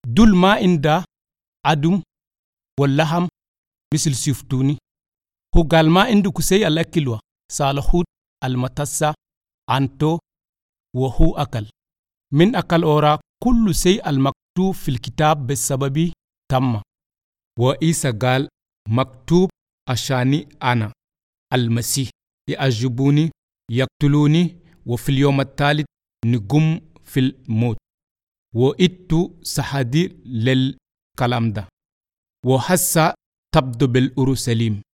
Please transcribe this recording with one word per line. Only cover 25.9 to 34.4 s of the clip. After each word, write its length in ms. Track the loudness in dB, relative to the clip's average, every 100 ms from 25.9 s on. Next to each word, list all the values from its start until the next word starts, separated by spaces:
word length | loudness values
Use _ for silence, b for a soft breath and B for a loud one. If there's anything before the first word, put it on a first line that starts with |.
| _ _ _ -2
نقوم 680 | -2 0 0 2 -2 -10 _
في 160 | -6 -2
الموت." 560 | -2 -4 -6 -2 -2 -4 _ _ _ _ _ _ _
وإتو 880 | 0 0 2 0 0 -4 -2 -2 -8
سحدي 680 | -10 -8 -6 -6 -2 -2 -2 -8
للكلام 1300 | -10 -4 0 0 -2 -6 _ _ _ -6 -4 -2 -4
ده. 160 | -4 -12 _ _ _ _ _ _ _ 0
وحسا 680 | 0 2 -2 0 0 0 -2 _ _ _
تبدو 320 | 0 0 -2 0
بالأورشليم. 960 | 2 0 0 -2 -2